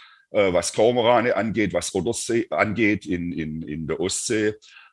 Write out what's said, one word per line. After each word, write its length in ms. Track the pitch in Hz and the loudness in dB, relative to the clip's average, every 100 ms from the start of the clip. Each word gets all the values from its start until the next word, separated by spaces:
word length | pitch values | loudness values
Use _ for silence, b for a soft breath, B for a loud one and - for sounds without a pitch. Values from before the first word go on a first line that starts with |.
| B B B | B B B
äh, 200 | 104 98 | 2 2
was 200 | 87 85 | 2 0
Kormorane 640 | - 113 123 113 120 120 - | 2 4 4 4 4 4 0
angeht, 360 | 110 101 101 | -2 0 0
was 220 | 87 - | -2 -2
Roddersee 520 | 95 90 117 - 117 - | -4 -2 -4 -2 -2 -2
angeht 560 | 76 104 98 107 104 - | -2 -2 2 2 0 -2
in, 260 | 90 87 | -4 -4
in, 300 | 87 78 78 | -6 -6 -6
in 240 | 76 76 76 | -8 -8 -6
der 140 | 78 | -2
Ostsee, 540 | 90 - - 110 107 107 b b b | -2 -4 -2 0 0 -4 b b b